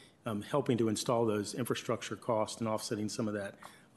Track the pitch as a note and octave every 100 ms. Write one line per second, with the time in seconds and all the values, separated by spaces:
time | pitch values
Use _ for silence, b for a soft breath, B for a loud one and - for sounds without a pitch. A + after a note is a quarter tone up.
0 | B B A#2+ G#2 - D3 C3+ A#2 A2+ G#2
1 | - A#2 A#2 G#2+ G2+ - A#2 A#2 - A2
2 | - G#2+ - A2 G#2 - A2+ A2 - G#2+
3 | G#2+ - A2 G#2 G2 - B B B